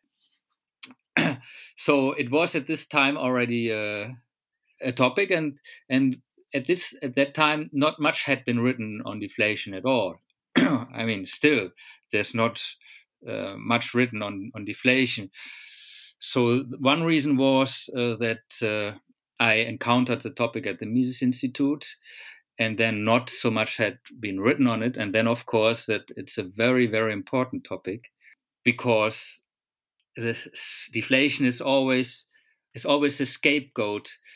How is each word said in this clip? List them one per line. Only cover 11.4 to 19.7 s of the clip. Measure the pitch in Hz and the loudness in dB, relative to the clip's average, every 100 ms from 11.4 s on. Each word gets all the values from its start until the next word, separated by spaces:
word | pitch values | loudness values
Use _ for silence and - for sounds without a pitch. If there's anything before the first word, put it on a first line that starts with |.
| 147 135 92 - - - _ | 4 4 0 -8 -20 -20 _
there's | 104 104 | -2 0
not, | 113 113 117 - - - - _ _ - | 0 0 -2 -8 -12 -20 -20 _ _ -10
uh, | 107 98 104 | -8 -8 -8
much | 107 120 117 | -2 -2 0
written | 120 123 110 | 2 0 0
on, | 104 101 107 | -6 -6 -10
on | 107 | -10
deflation. | 104 104 123 131 123 - 98 - - - - - - - - _ | -10 -2 2 4 2 -2 -8 -14 -20 -18 -20 -20 -20 -20 -20 _
So | - 135 120 123 131 123 | -2 2 4 2 0 -2
one | 131 156 | 2 2
reason | 165 160 143 131 | 4 2 2 4
was, | 135 131 131 - - 127 | 4 4 2 -2 -6 -2
uh, | 120 110 | -2 0
that, | 117 113 - - | -2 -4 -6 -4
uh, | 110 107 104 107 - _ _ - | -2 -2 -4 -8 -18 _ _ 0
I | 117 | 2
encountered | 110 117 | 2 0